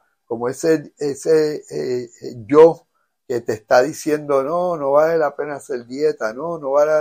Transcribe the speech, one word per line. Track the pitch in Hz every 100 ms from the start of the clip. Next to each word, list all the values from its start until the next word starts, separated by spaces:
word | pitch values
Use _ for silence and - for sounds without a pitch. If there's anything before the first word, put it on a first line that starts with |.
| _ _ -
como | 117 120
ese, | 131 165 156 143 -
ese, | 147 135 165 156 151 147 -
eh, | 147 143 123 120 _
eh, | 131 123 104
yo | 151 165 160 _ _ _ _ -
que | 123
te | 120
está | 113 - 127
diciendo, | 143 - 160 151 147 135
"No, | 135 175 180 165
no | 139
vale | 143 160 165
la | 143 -
pena | 147 139
hacer | - 127 117
dieta, | 135 151 147 110
no, | 120 165 165
no | 139
vale | 143 151 151